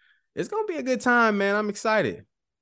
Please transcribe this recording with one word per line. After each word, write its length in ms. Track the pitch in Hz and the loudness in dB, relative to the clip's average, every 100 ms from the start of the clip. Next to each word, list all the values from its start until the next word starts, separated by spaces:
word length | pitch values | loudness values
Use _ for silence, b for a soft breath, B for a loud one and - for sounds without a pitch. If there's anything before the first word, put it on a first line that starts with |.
| _ _ _ | _ _ _
it's 140 | - - | -8 -6
gonna 180 | 415 427 | -4 -4
be 120 | 320 | -4
a 40 | |
good 200 | 254 247 | -2 -2
time, 360 | 254 240 226 202 | 2 4 4 2
man. 160 | 196 | 0
I'm 140 | 202 208 | 0 -2
excited. 560 | 202 226 214 135 85 - _ _ _ | -4 0 2 2 -2 -12 _ _ _